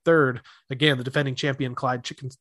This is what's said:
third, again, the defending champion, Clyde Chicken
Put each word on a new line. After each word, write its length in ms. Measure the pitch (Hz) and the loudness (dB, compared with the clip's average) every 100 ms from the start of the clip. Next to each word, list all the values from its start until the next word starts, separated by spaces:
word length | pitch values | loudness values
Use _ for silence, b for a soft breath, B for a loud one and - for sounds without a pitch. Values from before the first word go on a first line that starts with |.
third, 380 | 165 165 135 120 b b - | 2 4 4 0 b b -12
again, 280 | 127 151 127 | 0 2 2
the 60 | |
defending 300 | 127 147 139 | 0 -2 -2
champion, 400 | 127 143 135 127 | -2 -4 -2 -6
Clyde 300 | 123 127 127 | -4 -4 -4
Chicken 260 | - - 131 - | -8 -12 -14 -16